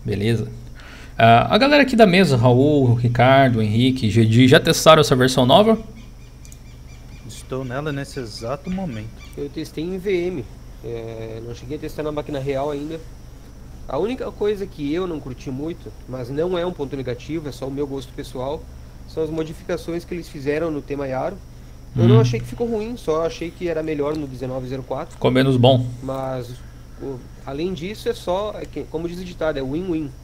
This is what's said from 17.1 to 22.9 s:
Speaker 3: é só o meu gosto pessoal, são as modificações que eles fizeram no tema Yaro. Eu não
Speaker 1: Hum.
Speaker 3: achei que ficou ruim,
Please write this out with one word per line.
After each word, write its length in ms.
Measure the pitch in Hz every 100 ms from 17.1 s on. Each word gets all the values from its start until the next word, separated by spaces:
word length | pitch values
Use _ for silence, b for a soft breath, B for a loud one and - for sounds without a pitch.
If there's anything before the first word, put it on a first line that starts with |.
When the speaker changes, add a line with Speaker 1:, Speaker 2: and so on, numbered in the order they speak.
| 120 - 156 147
Speaker 3:
é 40 |
só 160 | 117 135
o 40 |
meu 160 | 139 143
gosto 240 | 135 127
pessoal, 480 | - 135 135 127 151 - b b b -
são 160 | -
as 60 | 156
modificações 760 | 160 156 160 - 175 - 165
que 100 | -
eles 140 | 175 156
fizeram 420 | 151 135 147 165
no 120 | 151
tema 260 | 123 139 139
Yaro. 300 | 131 151 196 - b b b - -
Eu 120 | 113
não 100 | 117
Speaker 1:
Hum. 40 |
Speaker 3:
achei 200 | 120 120
que 40 | -
ficou 220 | - 226
ruim, 300 | 226 214